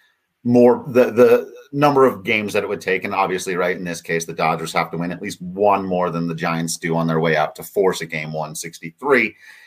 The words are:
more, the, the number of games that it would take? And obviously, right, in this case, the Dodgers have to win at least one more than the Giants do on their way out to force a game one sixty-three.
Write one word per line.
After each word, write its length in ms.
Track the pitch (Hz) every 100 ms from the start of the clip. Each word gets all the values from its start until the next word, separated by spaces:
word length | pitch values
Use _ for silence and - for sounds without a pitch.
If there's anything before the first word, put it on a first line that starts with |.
| _ _ _ _
more, 420 | 120 120 120 113 139
the, 220 | 123 107
the 420 | 107 117 120 - - -
number 340 | 143 147 135 127
of 180 | 98
games 280 | 95 110 104
that 80 | 104
it 60 | 98
would 120 | 98
take? 240 | 95 92
And 100 | 104
obviously, 420 | 95 95 92 95 90
right, 200 | 90 90
in 80 |
this 160 | 87 82
case, 240 | - 82
the 80 | 82
Dodgers 400 | 82 80 82 80
have 180 | 87 80
to 60 | 82
win 160 | 87
at 80 | 87
least 180 | 104 -
one 420 | 90 92 107 98
more 260 | 95 90 87
than 160 | 85 85
the 80 |
Giants 440 | 80 85 82 82 -
do 180 | 85 82
on 100 | 82
their 140 | 80
way 160 | 82 76
out 180 | 76 -
to 60 |
force 380 | 82 104 95 -
a 60 | 82
game 260 | 80 78
one 220 | 78 76
sixty-three. 840 | 78 82 - 85 - 139 123 110 - - -